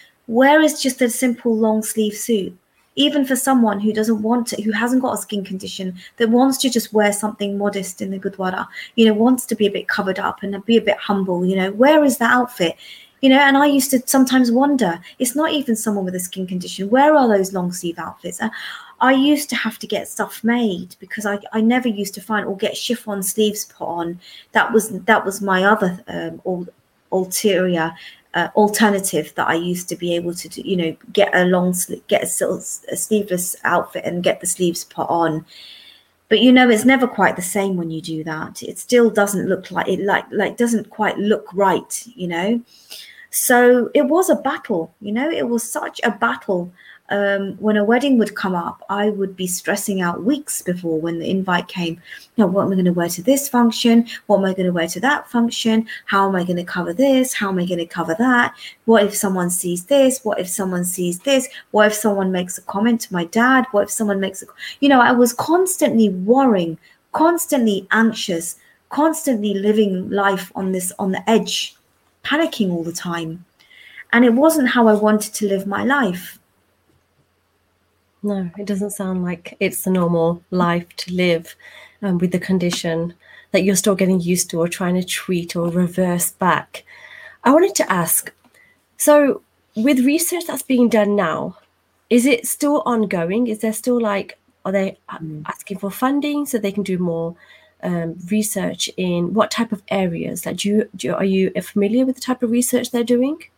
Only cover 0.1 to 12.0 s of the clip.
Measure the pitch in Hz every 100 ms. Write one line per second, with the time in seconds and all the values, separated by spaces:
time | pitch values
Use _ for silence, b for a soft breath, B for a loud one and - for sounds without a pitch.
0.1 | B - 226 269 311 302 - 269 262 240
1.1 | - 254 240 240 220 220 214 214 220 214
2.1 | 208 - 214 180 - _ _ _ - 285
3.1 | 294 262 254 269 262 220 202 214 214 220
4.1 | 214 220 240 233 - 214 214 240 254 254
5.1 | 202 - 208 190 190 190 - 185 180 B
6.1 | B 226 240 269 262 262 240 - 214 208
7.1 | 202 214 - 202 202 202 202 185 - 196
8.1 | 190 196 190 185 185 - B B B 220
9.1 | 208 240 254 - 220 202 196 - - 190
10.1 | 190 190 - 196 196 - 226 208 202 -
11.1 | 196 190 180 180 190 185 202 269 311